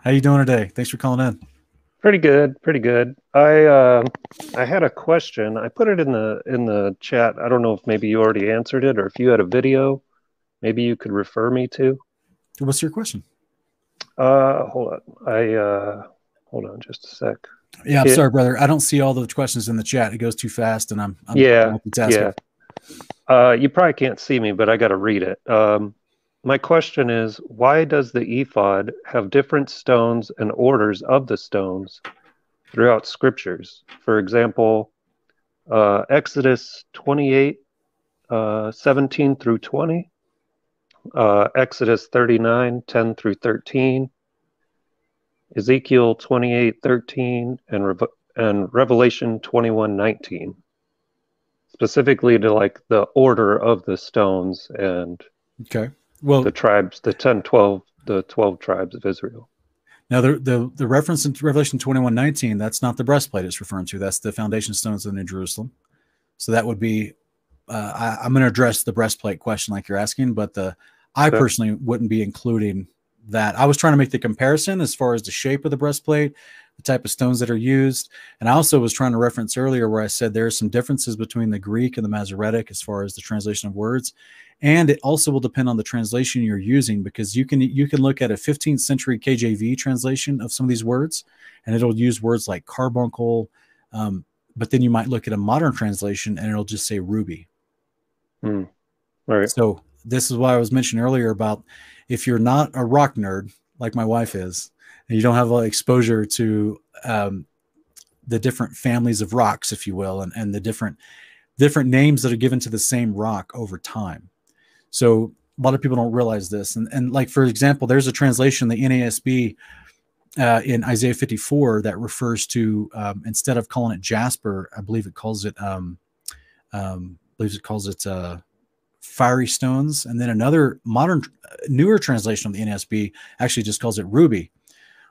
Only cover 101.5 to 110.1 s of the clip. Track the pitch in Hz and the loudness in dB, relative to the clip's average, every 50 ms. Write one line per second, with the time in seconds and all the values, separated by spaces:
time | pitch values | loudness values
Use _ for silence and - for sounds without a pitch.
101.5 | 107 104 - _ - - - - - _ _ _ 123 113 - 127 123 113 113 120 | -4 -6 -8 _ -20 -20 -20 -20 -20 _ _ _ -6 -4 -2 -2 0 2 2 2
102.5 | 127 143 151 - - 131 123 113 127 143 143 135 - 117 104 98 95 98 98 101 | 4 2 2 0 -2 -6 -2 2 4 4 4 2 0 -4 -6 -6 -6 -8 -8 -12
103.5 | - _ _ _ _ _ 123 113 110 120 113 110 113 117 117 - - 98 92 90 | -18 _ _ _ _ _ -10 -6 -4 -2 -2 0 0 0 -2 -4 -6 -8 -10 -8
104.5 | 87 - - - _ _ _ - - _ _ _ 117 110 110 123 117 123 123 113 | -10 -12 -12 -14 _ _ _ -20 -20 _ _ _ -2 2 2 4 4 4 2 2
105.5 | 120 120 117 110 - - - - 127 123 120 113 117 110 107 104 - - 117 110 | 2 0 0 0 -4 -4 0 2 2 2 4 2 2 0 -2 -4 -4 -2 -2 0
106.5 | 107 107 104 107 101 - _ _ _ - - 131 113 107 101 101 98 95 73 - | 0 0 -2 -2 -4 -8 _ _ _ -16 -8 -6 -4 -4 -4 -4 -6 -8 -12 -16
107.5 | _ _ _ _ _ _ _ _ _ - _ _ _ _ _ - 117 113 104 131 | _ _ _ _ _ _ _ _ _ -20 _ _ _ _ _ -6 -6 -2 -2 -2
108.5 | 120 - 120 - - - - 131 117 120 120 120 113 101 107 90 107 123 120 101 | -4 -4 -8 -8 -8 -6 -4 -2 0 0 0 0 0 -2 -4 -4 0 2 2 2
109.5 | - - - - 110 - - 104 95 92 98 95 | 0 -2 -6 -10 -10 -8 -10 -10 -8 -6 -6 -6